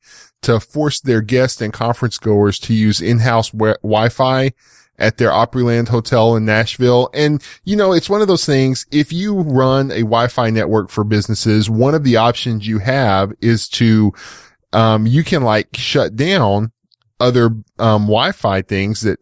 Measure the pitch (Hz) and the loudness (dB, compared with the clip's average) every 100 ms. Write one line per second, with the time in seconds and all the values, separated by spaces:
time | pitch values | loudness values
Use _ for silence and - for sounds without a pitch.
0 | _ - - _ - 113 - 151 151 - | _ -20 -20 _ -2 -2 -2 -4 -4 -4
1 | 131 113 104 127 127 - 110 - 117 117 | -2 0 0 0 0 -4 -8 -4 -4 -2
2 | 120 - 110 104 104 - - 110 107 101 | -4 -4 0 2 2 0 -2 0 0 0
3 | 87 120 123 117 110 107 107 - 104 107 | 0 0 2 0 -2 -2 -2 -2 -2 0
4 | 117 - 131 131 135 - _ _ _ - | 0 0 0 0 -2 -6 _ _ _ -4
5 | 110 - 117 82 120 127 120 117 113 117 | -2 0 2 2 0 0 0 0 0 -2
6 | - 120 113 113 110 107 113 - 123 123 | 0 2 2 2 0 0 -2 0 2 2
7 | 127 143 151 147 - - 185 208 190 170 | 0 0 0 -2 -6 -14 -4 0 2 2
8 | - 202 202 170 - 135 131 127 - 147 | 0 0 2 0 0 0 0 -2 -4 -2
9 | 147 165 208 196 156 131 131 135 135 110 | -2 -4 -4 -4 0 0 2 2 0 -2
10 | 110 117 120 - 113 110 87 107 92 - | -2 0 0 -2 0 0 0 -2 -2 -4
11 | 104 107 101 107 113 107 107 110 131 156 | -2 -2 -2 -2 0 0 0 0 2 2
12 | 135 113 117 117 123 110 104 110 107 135 | 2 2 2 0 -4 -6 -4 -4 -2 0
13 | 117 95 98 104 117 113 - - 117 110 | 0 0 -2 -2 0 0 -2 0 2 4
14 | 104 - - - - _ _ 110 113 110 | 2 -2 -14 -20 -20 _ _ 0 2 2
15 | 110 143 160 165 120 107 - - - 147 | 2 0 0 0 0 0 -2 -8 -4 -2
16 | 95 110 156 196 107 101 113 - _ _ | -2 -2 -2 0 2 0 -2 -8 _ _
17 | _ - 123 120 117 110 - - 113 107 | _ -2 0 4 2 0 -10 -2 0 2
18 | 104 107 160 - 107 95 - 98 98 107 | 2 0 0 -2 -2 -2 -2 -2 -2 -2
19 | 107 - | -4 -4